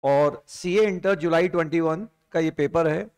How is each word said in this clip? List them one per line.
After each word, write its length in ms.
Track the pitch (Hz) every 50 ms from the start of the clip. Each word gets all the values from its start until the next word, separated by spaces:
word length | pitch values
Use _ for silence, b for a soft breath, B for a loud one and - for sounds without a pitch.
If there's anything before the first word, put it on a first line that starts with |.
| -
और 380 | 139 139 139 147 147 - - _ _
सीए 380 | - - - 180 175 208 214
इंटर 280 | 208 190 180 160 190 196
जुलाई 320 | 165 151 170 165 165 175 185
ट्वेंटी 320 | 180 175 165 156 143 170 165
वन 260 | 160 156 170 214 226 _ _ _ _ _
का 80 | 170
ये 100 | 160 160 160
पेपर 360 | - 147 143 147 170 165 156
है। 200 | 151 165 202 220 _